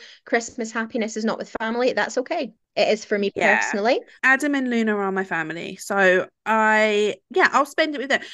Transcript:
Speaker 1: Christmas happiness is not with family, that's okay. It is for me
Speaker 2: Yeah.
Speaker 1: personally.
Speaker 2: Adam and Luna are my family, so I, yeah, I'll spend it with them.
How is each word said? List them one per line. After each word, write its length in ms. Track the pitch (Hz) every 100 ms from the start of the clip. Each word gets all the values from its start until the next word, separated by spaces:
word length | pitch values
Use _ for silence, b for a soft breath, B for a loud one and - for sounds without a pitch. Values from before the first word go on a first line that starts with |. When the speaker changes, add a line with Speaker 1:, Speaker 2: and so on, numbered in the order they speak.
| B B -
Speaker 1:
Christmas 460 | 240 233 - 220
happiness 440 | 233 226 240 220 220
is 80 |
not 140 | 214 -
with 160 | - -
family, 340 | 226 240 247
that's 240 | - - 254
okay. 360 | 254 339 240 _ _ -
It 120 | -
is 160 | - -
for 140 | 208
me 120 | 196 -
Speaker 2:
Yeah. 220 | 170 196
Speaker 1:
personally. 400 | 202 202 220 370 - b
Speaker 2:
Adam 320 | 254 269 294 277
and 120 | 254
Luna 260 | 233 220 208
are 140 | 196
my 120 | 190
family, 520 | 190 165 160 165 160 190
so 520 | - 196 185 185 - _ 208
I, 720 | 220 214 214 214 208 208 - _
yeah, 200 | 370 320
I'll 160 | 247 285
spend 260 | - 311
it 60 | 285
with 100 | 269
them. 120 | 247 B